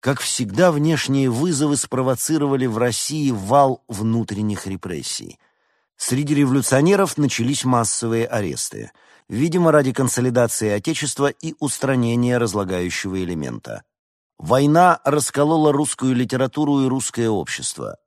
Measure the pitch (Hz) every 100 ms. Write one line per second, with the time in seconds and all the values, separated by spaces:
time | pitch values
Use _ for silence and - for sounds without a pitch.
0 | - 139 - - 113 98 180 147 151 156
1 | - 139 135 117 170 147 147 143 - 127
2 | 131 127 - 156 143 139 127 110 120 113
3 | - 151 143 113 95 139 139 131 _ 101
4 | 110 113 110 101 107 101 98 95 92 82
5 | 65 - - - _ _ _ _ _ _
6 | - 127 143 143 139 135 - 135 156 196
7 | 196 - 143 - 123 139 127 123 113 -
8 | 117 113 117 117 98 65 - 53 55 _
9 | _ _ _ 107 160 170 170 151 131 120
10 | 127 - 127 120 117 - 107 104 98 160
11 | 147 - 139 - 160 156 147 - 135 131
12 | 117 120 123 123 117 101 95 92 90 -
13 | 101 95 90 85 69 57 58 52 _ _
14 | _ _ _ _ 78 127 143 156 180 165
15 | - 147 - - 147 160 151 139 151 -
16 | 131 123 123 131 131 - 151 139 135 131
17 | - - 117 104 73 - - - 58 50